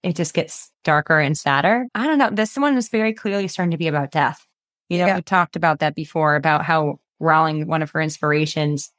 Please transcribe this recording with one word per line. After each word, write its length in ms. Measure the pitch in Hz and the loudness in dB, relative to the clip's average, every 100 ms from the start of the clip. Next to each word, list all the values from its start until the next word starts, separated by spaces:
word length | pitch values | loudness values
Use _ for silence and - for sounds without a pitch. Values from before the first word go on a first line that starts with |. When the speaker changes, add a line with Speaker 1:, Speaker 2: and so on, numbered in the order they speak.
Speaker 1:
it 140 | 190 170 | -4 -2
just 180 | 165 | -2
gets 360 | - 160 - - _ | -2 -4 -10 -14 _
darker 340 | - 151 - 160 | 0 0 4 2
and 180 | 143 147 | 2 0
sadder. 480 | 143 139 175 233 247 | 0 2 2 0 -2
I 120 | 208 277 | -4 0
don't 120 | 302 | 2
know. 120 | 240 | 2
This 260 | 214 214 269 | 0 -4 -2
one 180 | 285 | 0
was 140 | 254 220 | 0 0
very 240 | 220 220 | -2 -2
clearly 340 | 220 214 202 190 | -4 -4 -4 -4
starting 240 | - 175 | -2 -2
to 40 | 160 | -2
be 120 | 165 | -2
about 220 | 147 139 | -2 -2
death. 340 | 156 135 151 _ _ _ _ _ | 0 0 -2 _ _ _ _ _
You 100 | 175 | 0
know, 80 | 180 | 0
Speaker 2:
Yeah. 100 | 185 | 0
Speaker 1:
we 60 | |
talked 320 | - 185 170 | 0 0 0
about 240 | 170 165 151 | 0 0 2
that 140 | 151 | -2
before, 400 | 151 151 165 156 | -4 -6 0 2
about 300 | 147 151 151 | 2 2 0
how 340 | 147 160 151 143 _ _ | 2 0 0 -6 _ _
Rowling, 460 | 160 156 160 156 160 | 2 4 2 -2 -2
one 140 | 160 | -4
of 80 | 151 | -2
her 100 | 160 | -4
inspirations 880 | 156 156 151 151 151 156 147 147 - | -4 -2 0 0 0 -2 -2 -2 -8